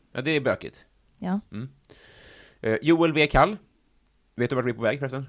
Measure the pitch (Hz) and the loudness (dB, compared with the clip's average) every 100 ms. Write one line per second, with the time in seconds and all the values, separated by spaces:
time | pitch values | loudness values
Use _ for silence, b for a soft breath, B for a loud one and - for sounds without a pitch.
0 | _ - 139 156 127 95 - - _ _ | _ -6 -2 0 0 -2 -4 -16 _ _
1 | _ _ 180 202 - 101 135 - _ b | _ _ -6 -4 -6 -12 -14 -16 _ b
2 | b b b b b b 110 110 147 165 | b b b b b b -4 0 2 4
3 | 165 151 147 135 170 214 _ _ _ _ | 4 2 2 4 2 0 _ _ _ _
4 | _ _ _ - 120 127 123 110 113 131 | _ _ _ -4 -2 0 -2 -2 -2 -2
5 | 139 131 | -6 -8